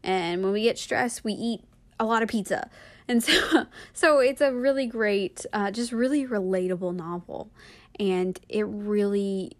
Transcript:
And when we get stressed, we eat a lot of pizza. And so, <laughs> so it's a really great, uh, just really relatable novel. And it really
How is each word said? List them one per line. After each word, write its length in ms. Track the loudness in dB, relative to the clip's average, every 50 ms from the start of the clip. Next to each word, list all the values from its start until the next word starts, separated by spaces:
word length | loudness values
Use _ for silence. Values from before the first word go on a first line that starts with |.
And 420 | -2 -2 -2 0 0 -2 -2 0 0
when 80 | 0
we 120 | 0 2 2
get 160 | 0 0 0
stressed, 440 | -6 -4 -2 -2 -2 -2 -4 -6 -6
we 100 | -6 -4
eat 280 | -4 -4 -4 -4 -6 -8 _ _ _ _ _ _ -4
a 60 | 0
lot 180 | 0 2 2 0
of 60 | 0
pizza. 380 | -2 -4 -2 -2 -4 -4 -4 -10 -14 -20 -20 -20 -20 -16 -4
And 160 | 0 2 2 4
so, 440 | 4 2 2 2 4 2 2 2 0 -14 -20
<laughs> 140 | -20 -18 _
so 240 | 2 4 6 6
it's 240 | 6 6 4 4 4
a 100 | 2 2
really 360 | 2 2 2 2 2 2 0
great, 580 | -2 -2 0 0 2 2 2 0 -2 -6 -10 -10 -6 -2
uh, 160 | -2 -2 -2
just 220 | -2 -4 -4 -4
really 340 | 0 0 0 2 2 0 0
relatable 720 | 0 -2 -2 0 0 0 0 0 0 -2 -2 -2 -4 -4
novel. 560 | -4 -6 -6 -8 -8 -8 -10 -10 -10 -10 -12 _ -20 -20 -20 -20 -20 -20 _ _ -2
And 400 | 0 0 2 2 0 -2 -4 -8 _ _
it 140 | -4 -4 -2
really 880 | -2 -6 -6 -4 0 2 2 2 2 0 0 0 0 -2 -4 -6 -8 -12 _